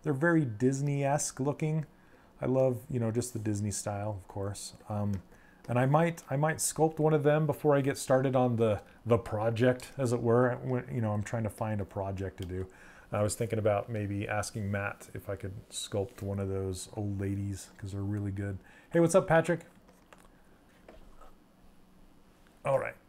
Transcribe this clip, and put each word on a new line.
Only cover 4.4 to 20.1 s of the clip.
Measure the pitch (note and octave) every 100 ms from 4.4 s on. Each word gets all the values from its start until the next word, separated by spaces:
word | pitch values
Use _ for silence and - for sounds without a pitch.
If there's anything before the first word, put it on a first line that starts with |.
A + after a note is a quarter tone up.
| G2 G2+ - - -
Um, | G#2 G#2 G2 - - - - -
and | A#2+
I | C3
might, | D3+ E3+ E3+ -
I | C3+
might | D#3 C3
sculpt | - - D#3 D#3+
one | D#3
of | D#3
them | C#3+ D3+ D#3
before | C3+ D3+
I | C#3
get | C#3 C3
started | - C3 C#3 C3
on | B2+ A2+
the, | A2+ G2+ - - A2
the | A#2
project, | - G#2 A2+ A2 B2+ B2+ - -
as | B2+
it | A#2+
were. | A#2 A#2 B2 B2+
When, | C3 B2 B2
you | B2+
know, | A2
I'm | G#2
trying | G#2 A#2
to | A2
find | - A2 G#2+
a | F#2
project | G2+ G2 F#2+ F#2+ -
to | F2+
do. | F#2 F#2 - - - -
I | G#2+
was | G#2 -
thinking | A#2 A2
about | G#2 G2+ A2
maybe | A2 G2+ G2+ G#2
asking | G#2 G2+ A#2 G2
Matt | G2+ G2+ - -
if | G#2+ -
I | G2
could | G2+ G#2 -
sculpt | - - G#2 F#2+ -
one | G2+ G2
of | G2
those | F#2+ F#2+ F#2 - -
old | G#2 G2
ladies, | G2 G2+ G2+ F#2+ - -
'cause | G2
they're | G2
really | G2 G#2 G2+
good. | G2 G2+ F#2+ - - -
Hey, | E3+
what's | E3 F#3
up, | F3+
Patrick? | E3 E3 E3+ - - - - _